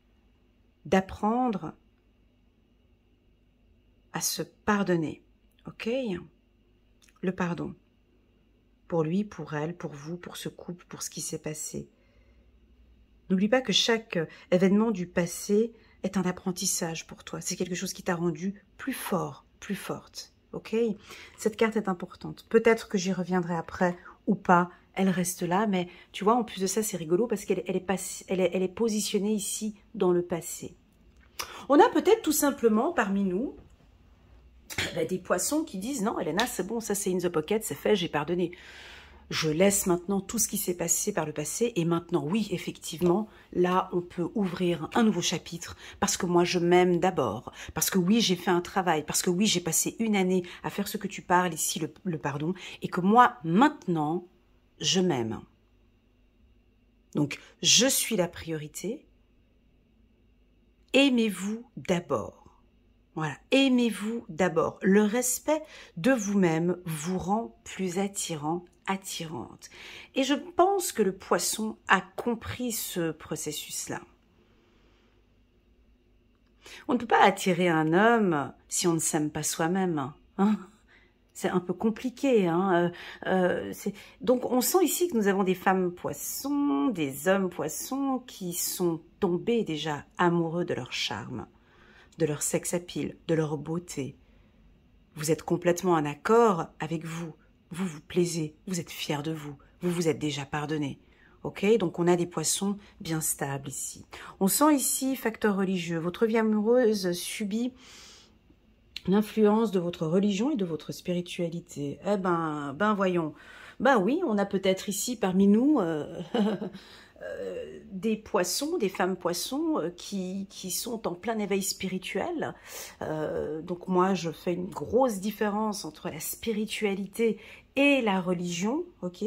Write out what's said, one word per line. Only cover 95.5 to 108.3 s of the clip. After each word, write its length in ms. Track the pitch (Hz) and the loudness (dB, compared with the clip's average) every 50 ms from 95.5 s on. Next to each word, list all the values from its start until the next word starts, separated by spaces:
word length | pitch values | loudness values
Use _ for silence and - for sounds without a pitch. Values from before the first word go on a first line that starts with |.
| 175 165 175 175 175 175 - 185 | -2 0 2 2 0 2 2 2
en 120 | 175 160 151 | 2 2 2
accord 640 | 147 147 143 - - 220 233 240 220 190 165 147 - - - | -2 -4 -4 0 4 6 6 6 6 4 2 -2 -6 -8 -10
avec 260 | 156 151 165 160 160 | -8 -6 -6 -6 -8
vous. 300 | 165 160 165 170 160 156 _ _ _ _ _ _ - | -8 -10 -8 -10 -10 -12 _ _ _ _ _ _ -14
Vous 160 | 165 160 190 | -8 -6 -6
vous 140 | 180 151 151 | -6 -6 -10
plaisez, 540 | - - - 180 175 170 160 170 156 151 - _ - - | -12 -4 0 0 2 2 0 -4 -4 -6 -8 _ -10 -6
vous 100 | 185 175 | -6 -6
êtes 140 | 156 - | -6 -8
fiers 300 | - - - - 156 139 139 | -10 -10 -6 -4 -4 -4 -4
de 80 | 160 | -6
vous, 240 | 160 156 147 147 143 - - - _ - | -6 -6 -8 -12 -14 -14 -18 -20 _ -4
vous 100 | - 180 | -2 -2
vous 160 | 175 170 175 | 0 0 2
êtes 140 | 160 143 117 | 0 0 0
déjà 240 | 143 151 139 139 139 | -2 -4 -4 -4 -8
pardonné. 560 | - - 151 147 143 156 151 151 135 - - _ _ _ _ _ _ _ _ | -6 -4 -4 -4 -2 -2 -2 -2 -4 -6 -8 _ _ _ _ _ _ _ _
Ok ? 240 | - 143 - - - 202 226 226 | -12 -10 -6 0 4 4 4 4
Donc 200 | 196 165 - - | 4 0 0 2
on 80 | 170 | 4
a 80 | 175 180 | 4 4
des 120 | 175 170 | 4 2
poissons 500 | 175 - 170 156 151 - - 196 202 202 202 - - - - | -2 -2 -4 -2 -2 -2 0 -2 -2 -4 -4 -8 -20 -20 -14
bien 200 | - 156 160 160 | -8 -4 -4 -2
stables 480 | 156 - - - 156 139 139 139 135 139 | -2 -2 -2 -2 -4 -4 -4 -6 -8 -8
ici. 380 | 131 - - - - - - - - - - - - - | -10 -8 -10 -10 -10 -14 -18 -18 -18 -18 -18 -12 -4 0
On 80 | 190 | 0
sent 300 | 190 - - 285 311 302 | 2 4 4 6 6 4
ici, 400 | 269 233 - - - 269 262 269 | 4 2 0 -2 -2 -2 -2 -2
facteur 400 | - - 233 220 - - 214 202 | -2 -2 -4 -4 0 0 2 2
religieux, 420 | 190 196 180 190 180 170 165 170 165 | 2 0 0 0 -2 -2 -2 -2 -2
votre 280 | 156 175 175 - 233 | -2 -2 -2 0 0
vie 120 | 220 220 226 | 2 2 2
amoureuse 720 | 220 220 214 214 208 220 240 254 254 214 214 202 185 180 | 2 4 2 2 4 4 4 6 6 4 2 2 0 -2
subit 640 | 175 175 - - - - 220 196 202 226 240 254 254 - - - - - - - - - - _ | -2 -2 -6 -8 -6 -6 -6 -4 -2 -2 -2 -4 -6 -10 -20 -20 -20 -20 -20 -20 -20 -20 -20 _